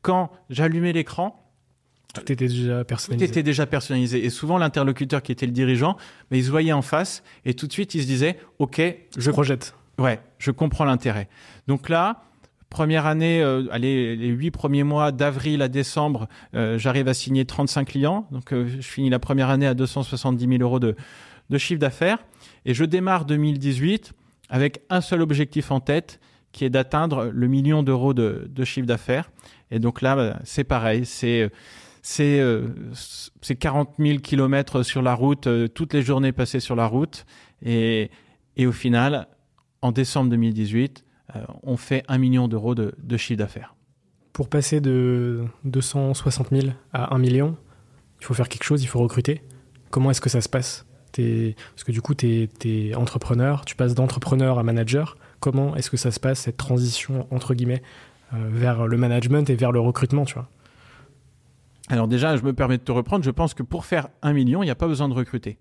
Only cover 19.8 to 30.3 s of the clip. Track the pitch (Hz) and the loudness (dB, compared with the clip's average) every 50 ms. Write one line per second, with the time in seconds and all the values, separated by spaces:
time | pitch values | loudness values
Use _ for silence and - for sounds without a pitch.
19.8 | 131 131 - 143 135 - - 120 - 139 127 120 123 123 127 123 123 123 123 127 | 0 -2 -2 -4 -4 -4 -6 -4 -2 0 0 0 2 2 2 2 2 2 2 2
20.8 | 123 113 107 - - - - - - - - - _ _ 139 143 - - 175 156 | 2 0 0 -2 -8 -20 -20 -20 -20 -20 -20 -20 _ _ -2 -2 0 -2 -2 0
21.8 | 147 135 127 - 165 180 214 233 - - - _ - - - _ _ 127 123 117 | 0 0 0 0 0 0 0 -2 -4 -12 -20 _ -20 -20 -20 _ _ -2 0 2
22.8 | 165 160 160 185 185 190 190 180 156 143 147 147 147 151 147 139 135 139 135 127 | 2 2 2 2 2 2 0 0 0 0 0 2 2 2 0 0 0 -2 0 2
23.8 | 139 165 202 220 - - - _ _ _ _ _ _ _ - 127 139 143 - - | 2 0 0 0 -4 -10 -20 _ _ _ _ _ _ _ 0 0 0 0 -2 -6
24.8 | _ _ 185 185 170 - 185 170 165 156 147 139 151 139 - 151 139 - 143 131 | _ _ -2 -2 0 0 0 0 2 2 2 0 0 0 -2 -4 -2 0 -2 -2
25.8 | 127 - 143 165 165 - - - _ _ _ _ _ _ _ - 139 131 123 131 | 0 0 -2 -2 -2 -6 -18 -20 _ _ _ _ _ _ _ -4 -4 0 2 2
26.8 | 131 127 - 151 160 170 147 131 113 120 104 123 120 123 131 135 135 143 156 151 | 0 2 0 0 0 0 0 -2 -2 -4 -2 0 0 2 2 2 4 4 4 2
27.8 | 147 131 135 127 123 139 139 123 117 107 95 - - - 135 131 131 127 - - | 4 2 2 2 2 2 2 2 2 0 0 -4 -8 -12 -6 -6 -4 -4 -4 -4
28.8 | 127 120 117 113 - - 127 135 - - _ _ - - - _ _ _ 120 117 | -2 -2 -2 -2 0 -2 -2 -2 -2 -6 _ _ -20 -20 -20 _ _ _ -4 0
29.8 | 113 120 120 - - 127 139 139 123 110 | 0 0 0 0 0 2 2 2 2 0